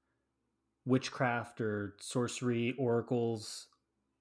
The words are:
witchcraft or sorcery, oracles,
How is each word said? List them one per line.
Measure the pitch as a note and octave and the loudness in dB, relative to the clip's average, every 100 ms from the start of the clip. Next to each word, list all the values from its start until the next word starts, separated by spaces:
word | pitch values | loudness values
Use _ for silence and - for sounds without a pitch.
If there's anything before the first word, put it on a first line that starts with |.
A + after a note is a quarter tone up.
| _ _ _ _ _ _ _ _ B2 | _ _ _ _ _ _ _ _ 2
witchcraft | B2+ - - B2+ A#2+ A2 - | 2 2 0 0 0 -4 -4
or | A2 G#2 G#2 - | -2 0 -4 -8
sorcery, | - C3 A#2+ - B2 A#2 A#2 C3 | -4 -2 -2 -2 0 2 0 2
oracles, | B2 A#2 A2+ B2 A#2 A2+ G#2+ - - _ _ _ _ _ | 2 2 2 0 2 -2 -6 -12 -14 _ _ _ _ _